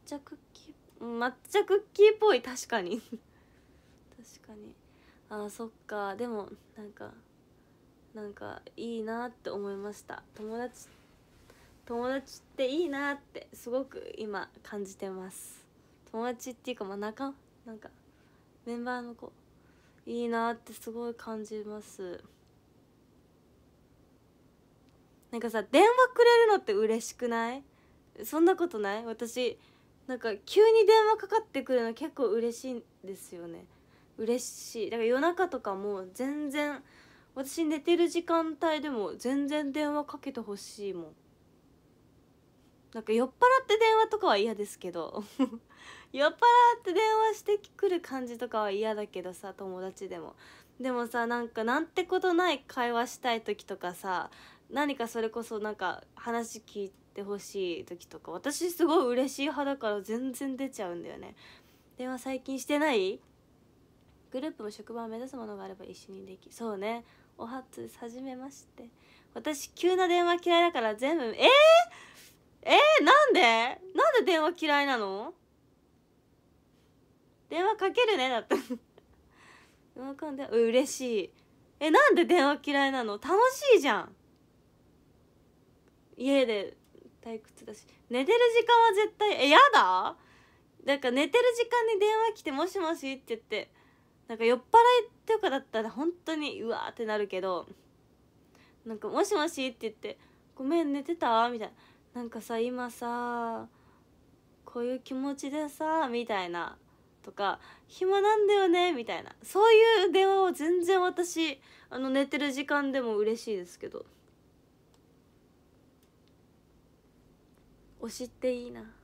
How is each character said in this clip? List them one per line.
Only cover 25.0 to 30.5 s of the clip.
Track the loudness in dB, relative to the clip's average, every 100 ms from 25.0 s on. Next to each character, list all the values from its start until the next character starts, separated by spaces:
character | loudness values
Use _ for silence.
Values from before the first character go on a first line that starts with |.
| _ _ -14
な | -8
ん |
か | -4
さ、 | -4
電 | 2 6
話 | 6 6 4
く | 6
れ | 6 8 6
る |
の | 4
っ |
て | 0
嬉 | 0 0 -2
し | -6
く | -8 -4
な | -4 -4 -8
い？ | -14 _ _ _ _ -16
そ | -6 2
ん |
な | 4
こ | 4 -2
と | -4
な | -6 -6
い？ |
私、 | -8 -10 -8 -4 -4 -6 _ _ _ _ -12
な |
ん | -8
か、 | -6 -8
急 | 0